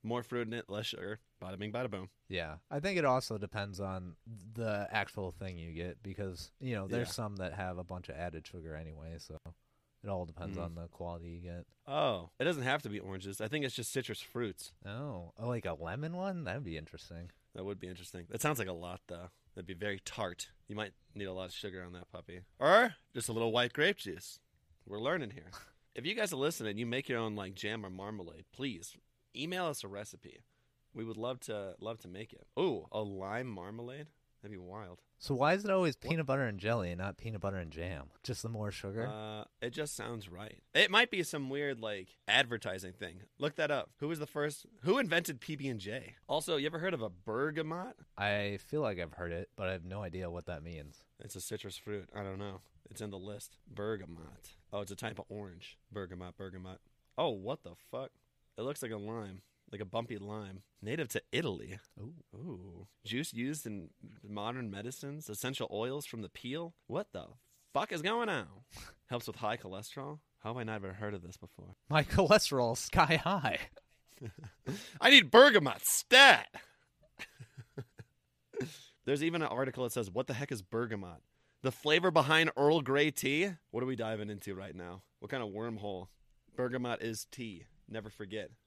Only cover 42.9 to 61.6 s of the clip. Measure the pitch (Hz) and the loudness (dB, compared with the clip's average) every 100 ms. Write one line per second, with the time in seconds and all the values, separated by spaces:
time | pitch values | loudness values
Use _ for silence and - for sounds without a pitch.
42.9 | 92 95 90 101 _ 143 - 151 139 - | -10 -10 -12 -20 _ -4 0 0 0 -2
43.9 | _ 147 160 147 147 147 147 - - 143 | _ -6 -4 -6 -2 -4 -4 -16 -6 2
44.9 | 240 226 170 170 135 - 151 135 113 95 | 4 4 2 2 -6 -6 -4 -4 -4 -4
45.9 | 123 - - - 147 156 156 143 165 180 | -8 -8 -18 -2 0 2 0 0 0 -2
46.9 | 160 110 90 113 110 147 156 156 170 190 | -2 -4 -6 -4 0 0 0 -2 -4 -6
47.9 | - - - 101 101 101 101 - 151 131 | -12 -18 -2 2 2 0 -4 -2 0 0
48.9 | 92 85 - 87 85 95 - 95 92 85 | 0 -6 -4 -4 -4 -6 -4 -2 -2 -4
49.9 | 98 95 90 90 87 80 82 80 82 73 | -6 -6 -4 -4 -6 -6 -8 -8 -10 -12
50.9 | - _ _ - 95 - 107 101 - - | -18 _ _ -14 -10 -8 -8 -8 -10 -8
51.9 | 104 90 104 98 95 101 95 - - - | -8 -8 -8 -6 -6 -6 -8 -16 -20 -18
52.9 | 101 107 98 98 104 - - - 98 104 | -10 -8 -8 -10 -10 -12 -20 -16 -6 -2
53.9 | 107 85 82 80 - - - _ 101 98 | -2 -6 -14 -16 -18 -20 -20 _ -8 -6
54.9 | 98 110 110 - 104 101 85 - - _ | -6 -8 -8 -10 -10 -10 -14 -18 -20 _
55.9 | 101 92 90 90 - 95 92 92 92 _ | -10 -8 -8 -12 -10 -12 -10 -14 -14 _
56.9 | _ _ - 156 104 98 160 87 85 - | _ _ -2 0 0 -6 -6 -10 -20 -10
57.9 | 123 131 _ _ _ _ - 123 143 120 | -10 -10 _ _ _ _ -8 -6 -4 -6
58.9 | 110 101 113 101 95 _ _ - 104 101 | -6 -6 -6 -8 -12 _ _ -14 -10 -4
59.9 | 113 117 107 101 107 101 95 - _ 101 | -2 -2 -8 -6 -8 -10 -14 -18 _ -6
60.9 | 147 139 - - 123 147 90 | -4 -2 -4 0 0 0 -4